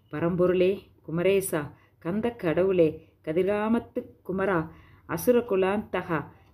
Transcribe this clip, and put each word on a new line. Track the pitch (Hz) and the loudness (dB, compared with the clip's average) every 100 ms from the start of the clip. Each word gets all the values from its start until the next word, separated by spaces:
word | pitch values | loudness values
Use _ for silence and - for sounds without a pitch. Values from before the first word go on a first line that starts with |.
| _ | _
பரம்பொருளே, | 151 170 175 180 180 180 196 - _ - | -4 -2 2 2 4 2 0 -8 _ -8
குமரேசா, | 165 185 196 190 160 143 - _ _ | 0 2 2 0 -4 -6 -12 _ _
கந்த | 165 208 233 | -6 -4 -4
கடவுளே, | 240 175 165 190 185 156 160 - _ | -2 -2 2 2 4 4 2 -12 _
கதிராமத்து | 156 160 185 208 214 226 - - - - - | -4 0 0 0 0 -2 -2 -10 -10 -12 -8
குமரா, | 190 196 175 165 - - - - | -2 0 0 -2 -10 -20 -18 -8
அசுரகுலாந்தகா, | 165 247 240 233 190 185 208 - 185 175 156 - - _ | -2 2 2 2 0 2 0 -4 -6 -2 -4 -4 -14 _